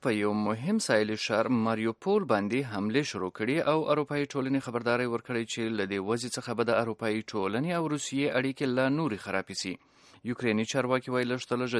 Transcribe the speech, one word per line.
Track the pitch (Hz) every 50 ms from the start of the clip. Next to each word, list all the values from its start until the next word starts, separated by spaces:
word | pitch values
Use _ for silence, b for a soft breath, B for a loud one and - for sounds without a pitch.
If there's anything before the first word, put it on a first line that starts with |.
| -
په | 135 110 107
یو | 104 104 104 107
مهم | 107 104 107 110 127 175 214 220 - -
ساحلي | 120 107 107 107 107 107 -
ښار | - 113 107 113 113 127 117 110 113
ماریوپول | 113 110 110 113 113 _ - 190 202 214 190 127 113
باندې | 101 101 104 113 135 139 123 107
حملې | 98 101 107 113 143 151 - -
شروع | 98 92 92 - -
کړي | 107 117 139 165 - 143
او | 151 160 151 143 147
اروپایي | 151 147 - 147 143 143 -
ټولنې | - 139 131 135 139 135 - 127
خبرداری | 113 120 113 120 120 120 123 120
ورکړی | 117 117 - - 123 113 117 - -
چې | 117 113 113 113 104
له | 98 95
دې | 101 98 95 101
وضعې | 113 117 123 120 -
څخه | 131 - 123 117 107
به | 120 113
د | 113 104 117
اروپایي | 117 110 - 117 110 107 110 110 -
ټولنې | - 107 95 98 101 120 147 175 175 170
او | 160 151 151
روسیې | 143 - - 131 139 139 147 - 127
اړیکې | 127 135 131 - 147 131 123 131
لا | 131 131 139 156
نورې | 165 139 107 95 -
خرابې | 98 95 95 92 - 98 - -
سي. | 92 87 - b b b b b b b b b 113
یوکریني | 120 - 123 117 107 110 113 -
چارواکي | - 135 123 123 127 127 - 131
وایي، | 127 127 123 120
لږ | 123 127 - -
تر | 123 120
لږه | 127 123 120